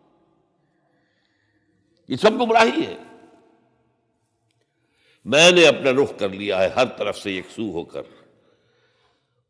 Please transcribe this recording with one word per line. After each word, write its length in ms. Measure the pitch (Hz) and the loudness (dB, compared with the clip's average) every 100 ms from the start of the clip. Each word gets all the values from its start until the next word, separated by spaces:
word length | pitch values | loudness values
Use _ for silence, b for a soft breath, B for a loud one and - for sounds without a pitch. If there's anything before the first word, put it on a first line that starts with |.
| _ _ _ _ _ _ _ _ _ _ _ _ _ _ _ _ _ _ _ _ - | _ _ _ _ _ _ _ _ _ _ _ _ _ _ _ _ _ _ _ _ -10
ये 60 | 131 | 0
सब 200 | 220 220 | 0 2
गुमराही 460 | 233 226 226 311 | 0 2 2 0
है। 140 | - - - - - _ _ _ _ _ _ _ _ _ _ _ _ _ _ _ _ _ _ _ - | -6 -10 -20 -20 -20 _ _ _ _ _ _ _ _ _ _ _ _ _ _ _ _ _ _ _ -2
मैंने 380 | 139 170 180 156 | 4 6 6 6
अपना 240 | 110 135 | 4 0
रुख 260 | 131 139 - | 0 0 -2
कर 120 | 98 | -8
लिया 280 | 95 101 92 | -6 -4 -2
है 100 | 92 | -2
हर 100 | 113 | 0
तरफ 300 | 123 - 107 | -4 -4 -8
से 220 | - 104 95 | -8 -8 -10
यकसू 320 | 85 - 113 | -10 -10 -8
होकर 520 | 85 80 71 - - _ _ _ _ _ _ _ _ _ _ _ _ | -8 -10 -14 -16 -20 _ _ _ _ _ _ _ _ _ _ _ _